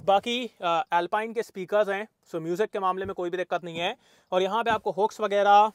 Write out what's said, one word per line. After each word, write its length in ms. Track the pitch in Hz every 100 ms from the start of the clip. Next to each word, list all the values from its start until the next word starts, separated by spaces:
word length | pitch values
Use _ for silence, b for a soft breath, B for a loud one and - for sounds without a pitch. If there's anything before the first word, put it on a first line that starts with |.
बाकी, 500 | 160 196 240 240 240 -
अ, 240 | 180 165 -
एल्पाइन 400 | 175 175 208 226
के 100 | 226
स्पीकर्स 460 | 208 202 180 208 202
हैं, 180 | 196 220 _ _
so 40 | 170
म्यूजिक 340 | 160 175 208
के 100 | 208
मामले 260 | 190 185 196
में 100 | 185
कोई 140 | 180
भी 80 | 175
दिक्कत 260 | 180 175
नहीं 160 | 175 165
है। 160 | 175 247 b b b
और 100 | 185
यहाँ 220 | 185 214
पे 60 | 233
आपको 220 | 214 -
हुक्स 280 | 170 214 -
वगैरह 520 | 214 202 202 202 214